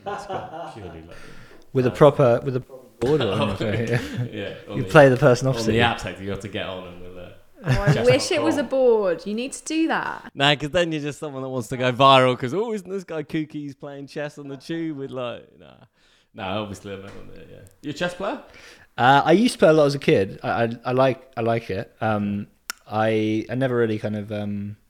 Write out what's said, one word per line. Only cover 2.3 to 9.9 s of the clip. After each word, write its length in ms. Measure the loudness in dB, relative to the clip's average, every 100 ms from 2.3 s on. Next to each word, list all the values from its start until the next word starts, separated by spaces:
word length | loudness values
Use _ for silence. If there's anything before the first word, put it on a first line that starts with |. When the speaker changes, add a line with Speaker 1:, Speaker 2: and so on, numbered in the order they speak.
| 4
Speaker 3:
with 120 | 0 -6
a 60 |
proper 260 | -8 -18 -18 -4
board 220 | 0 2
or 120 | 0
Speaker 1:
<laughs> 80 | 0
Speaker 3:
anything, 460 | -2 -2 -2 -2 0
yeah. 360 | -2 -2 -6 -6
Speaker 1:
Yeah, 220 | -6 -10 -10 -8
on 80 | -6
Speaker 3:
You 60 |
Speaker 1:
the, 60 | 4
Speaker 3:
play 200 | 8 8
the 80 | 8
person 300 | 4 4 2
Speaker 1:
on 60 |
Speaker 3:
opposite 180 | -2 0
Speaker 1:
the 60 | 2
Speaker 3:
you. 40 |
Speaker 1:
app 160 | 2 0
sector, 240 | -8 -8
you 60 | -8
have 80 | -8
to 60 | -8
get 180 | -8 -8
on 200 | -10 -12
and 140 | -16
we'll, 180 | -16 -16
uh, 100 | -18 -20 -20 -10
Speaker 4:
Oh, 60 | 0
I 240 | 2 4
Speaker 1:
chess 140 | 4 4
Speaker 4:
wish 220 | 2 2
Speaker 1:
dot 80 | 0
Speaker 4:
it 20 |
was 160 | 0 0
a 40 |
Speaker 1:
com. 80 | 0
Speaker 4:
board. 580 | 2 4 4 2 -2 -4
You 80 | -6
need 180 | -8
to 100 | -10
do 240 | -6 -2
that. 420 | 0